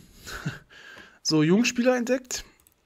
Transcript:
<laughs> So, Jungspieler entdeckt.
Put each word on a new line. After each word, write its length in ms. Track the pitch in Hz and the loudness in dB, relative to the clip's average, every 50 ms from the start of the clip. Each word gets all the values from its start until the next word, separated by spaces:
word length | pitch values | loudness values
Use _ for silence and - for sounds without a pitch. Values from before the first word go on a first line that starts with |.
<laughs> 40 | - - - - - - - - - - - - - _ - - - - - - - - - _ - | -12 -20 -20 -20 -16 -14 -12 -10 -8 -10 -10 -10 -14 _ -20 -20 -20 -20 -20 -20 -20 -20 -20 _ -4
So, 160 | - 156 156 | 0 2 2
Jungspieler 540 | 151 160 180 214 240 - - 240 233 254 254 | 4 4 4 4 2 2 0 0 2 2 2
entdeckt. 480 | 247 233 240 254 269 - - - - - - _ _ _ _ _ _ _ | 2 0 -2 -2 -2 -4 -6 -12 -12 -12 -14 _ _ _ _ _ _ _